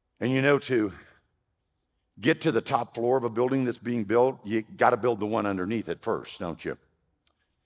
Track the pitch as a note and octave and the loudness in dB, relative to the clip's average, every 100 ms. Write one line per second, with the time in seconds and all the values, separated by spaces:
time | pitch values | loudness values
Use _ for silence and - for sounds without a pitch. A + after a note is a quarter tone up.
0 | _ - A#2+ C3 C3+ C#3+ - B2+ G#2 F2 | _ -4 0 2 4 2 2 0 0 -4
1 | - _ _ _ _ _ _ _ _ _ | -20 _ _ _ _ _ _ _ _ _
2 | _ - A2+ E3 E3 A#2 - C3+ A#2 - | _ -4 0 0 2 0 0 -2 -2 -2
3 | A#2+ C3 A#2 A2+ B2+ C3+ B2 A2+ A#2+ A#2+ | 2 2 0 0 0 0 -2 -4 -4 -2
4 | G2 A2+ C3 B2+ G2+ A2 G#2+ F#2+ A#2 A#2+ | 2 4 4 0 -4 -4 -2 2 2 4
5 | A#2+ A2+ G#2 A2 G#2 F#2+ F#2 A2+ F2+ E2 | 0 -2 -2 0 0 -2 -2 -4 -4 -6
6 | - E2+ A#1+ - F2 D2+ E2 C#2 _ _ | -4 -4 -6 -10 -8 -8 -8 -10 _ _
7 | _ _ _ _ _ _ | _ _ _ _ _ _